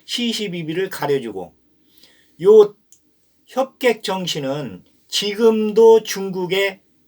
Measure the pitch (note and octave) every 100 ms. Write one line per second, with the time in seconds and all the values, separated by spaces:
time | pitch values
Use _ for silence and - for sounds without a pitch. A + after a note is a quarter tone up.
0 | - - A#3+ G#3+ G#3 F3 D#3 E3 F#3+ -
1 | C#3+ C#3 A#2 F#2+ F2 _ _ _ _ _
2 | _ _ _ - F3+ A3 G#3 - _ _
3 | _ _ _ _ _ B3+ C4+ - B3 -
4 | - F#3+ E3+ D#3+ C3+ D3 B2+ F2+ _ _
5 | _ - G3+ G3+ A3+ A3 G#3+ G#3 A3+ A3+
6 | A3 G3 G3 F#3 F3+ F#3+ G3 G3 _ _